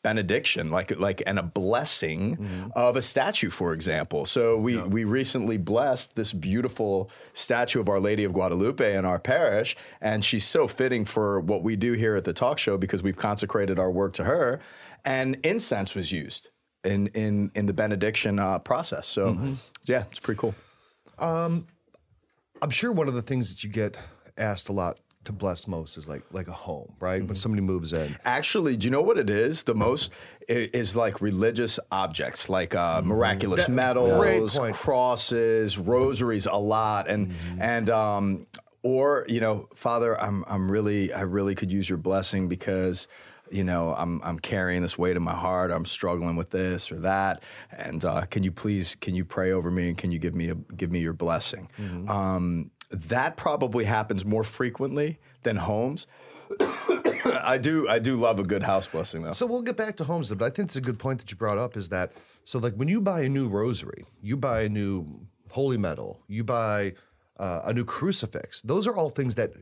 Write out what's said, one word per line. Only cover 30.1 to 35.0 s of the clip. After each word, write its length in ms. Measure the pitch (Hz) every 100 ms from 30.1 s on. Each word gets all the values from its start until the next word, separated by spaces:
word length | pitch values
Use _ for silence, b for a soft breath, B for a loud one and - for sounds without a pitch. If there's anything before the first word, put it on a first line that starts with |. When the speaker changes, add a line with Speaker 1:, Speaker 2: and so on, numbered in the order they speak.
| B B B -
Speaker 1:
i-, 200 | 120 113
is, 220 | 123 107 113
like, 240 | 113 -
religious 640 | 104 95 110 117 113 - -
objects, 560 | 95 92 78 65 - -
like, 260 | 95 82
uh, 260 | 90 85 82
Speaker 2:
Mm-hmm. 80 | 82
Speaker 1:
miraculous 560 | 107 113 98 101 87 90
Speaker 2:
That, 80 |
Speaker 1:
medals, 400 | 127 127 123 107 92
Speaker 2:
great 300 | 101 92 107
point. 240 | 139 117 101
Speaker 1:
crosses, 1040 | - 131